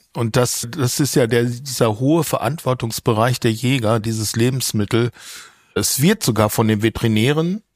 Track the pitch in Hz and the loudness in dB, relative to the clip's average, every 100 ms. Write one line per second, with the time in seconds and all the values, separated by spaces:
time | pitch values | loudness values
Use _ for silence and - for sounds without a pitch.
0 | _ 147 113 127 123 - 120 151 127 - | _ -4 0 2 0 -2 -8 -4 -2 0
1 | 139 147 117 120 120 120 143 - 117 107 | 0 2 2 2 0 -4 -10 0 0 2
2 | 135 165 147 - 113 160 131 123 117 - | 2 2 0 -2 -2 -4 -4 -4 -4 -4
3 | 123 107 123 123 120 110 120 135 107 113 | 0 2 2 2 0 0 0 0 2 0
4 | 110 110 104 113 123 131 - 107 101 113 | 0 -4 -4 0 0 0 -2 -2 0 0
5 | 120 - - - - _ _ - - - | 0 -4 -20 -20 -20 _ _ -4 -2 2
6 | 165 214 - 110 107 - 110 107 110 - | 2 2 0 2 0 2 2 2 0 0
7 | 117 107 123 151 170 214 _ | 0 2 2 0 -2 -4 _